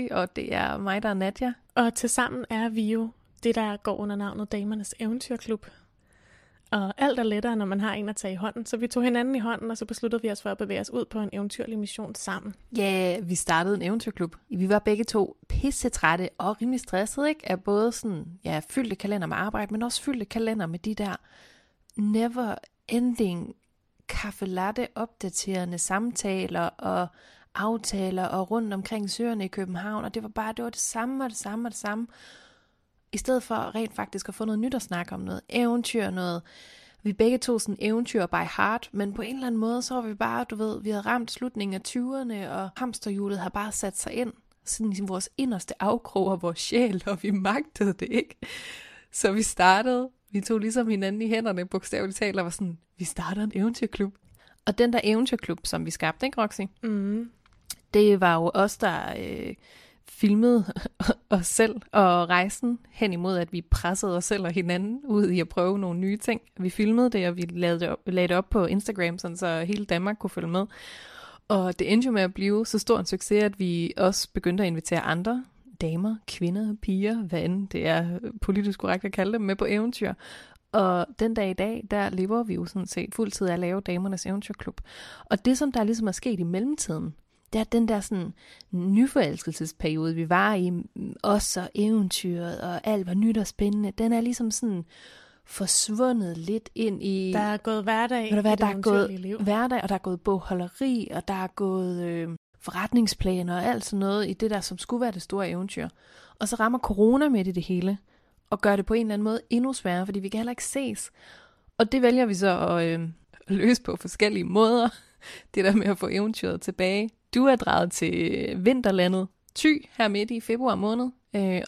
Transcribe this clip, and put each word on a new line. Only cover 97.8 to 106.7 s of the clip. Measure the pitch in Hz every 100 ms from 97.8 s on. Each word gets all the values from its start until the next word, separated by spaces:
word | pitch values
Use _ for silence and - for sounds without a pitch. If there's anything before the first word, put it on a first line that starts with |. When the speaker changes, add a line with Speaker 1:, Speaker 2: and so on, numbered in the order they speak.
Speaker 2:
hverdag | 202 220 240 247
Speaker 1:
Ved | 220 208
du |
hvad, | 214
Speaker 2:
i | 208
det |
Speaker 1:
der | 208
er | 196
gået | 208 202
Speaker 2:
eventyrlige | 202 185
liv. | 185 220
Speaker 1:
hverdag, | 208 214 254 247
og | 190
der | 190
er |
gået | 185 175
bogholderi, | 208 190 - 185 180 - 269 240 -
og | 165 -
der |
er | 190 185
gået, | - 190 190 180 175
øh, | 175 170 165 165 _ _
forretningsplaner | - 175 208 240 214 - 185 180 175 175
og | 233
alt | 233 -
sådan | 202
noget | 196 208 185
i |
det | 190 220
der, | 202
som | - 185
skulle | - 240
være | 240
det | 185
store | - 196 175
eventyr. | 175 196 175 156 - _ - - _
Og | 208
så | 233
rammer | 226